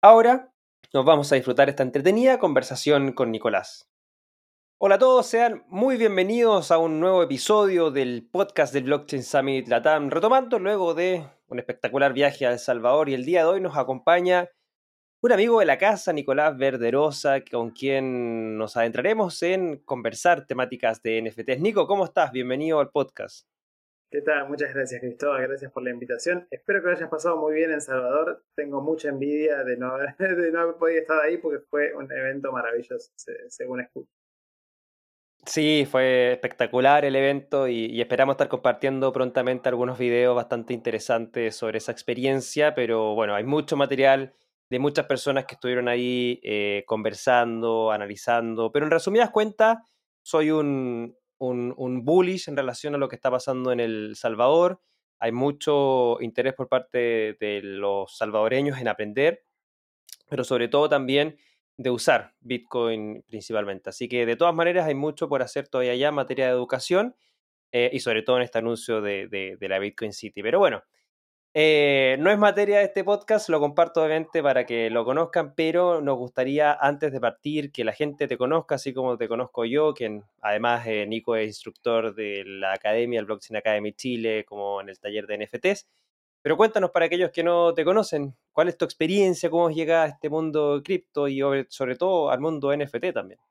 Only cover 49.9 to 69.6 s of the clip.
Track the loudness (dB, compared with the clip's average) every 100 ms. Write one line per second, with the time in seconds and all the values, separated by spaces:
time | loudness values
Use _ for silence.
49.9 | _ _ _ -4 0 2 0 0 -2 -4
50.9 | -6 -10 _ _ _ -6 -4 -6 -6 -6
51.9 | -4 2 2 2 -2 -6 -4 -4 -6 -6
52.9 | -4 -4 -2 -2 -2 -2 -4 -2 -2 -2
53.9 | -4 -8 -6 -6 2 4 4 2 0 _
54.9 | _ _ _ -4 -2 -2 -2 0 2 2
55.9 | 2 2 0 -4 -2 -4 -4 -2 -2 -2
56.9 | -2 0 0 -2 -6 -6 -6 -8 -4 -2
57.9 | -2 -6 -6 -4 0 0 0 -2 -4 -6
58.9 | -6 -6 0 0 0 _ _ _ _ _
59.9 | _ -20 -20 _ -8 -2 -2 2 2 4
60.9 | 2 2 0 0 -6 _ _ _ -8 -4
61.9 | 0 2 2 0 _ -10 -10 _ -4 -2
62.9 | -4 -8 -12 _ -16 -6 -6 -4 -8 -12
63.9 | -12 -6 -2 -2 2 0 2 0 2 0
64.9 | -2 -4 -4 -4 -2 -2 -6 -6 -2 -2
65.9 | 0 0 -2 -4 -2 0 0 -2 -4 0
66.9 | 0 0 -6 _ _ _ _ _ 0 0
67.9 | 0 -2 -2 2 0 0 -2 -2 -6 -4
68.9 | -4 -2 -6 -6 -8 -8 -10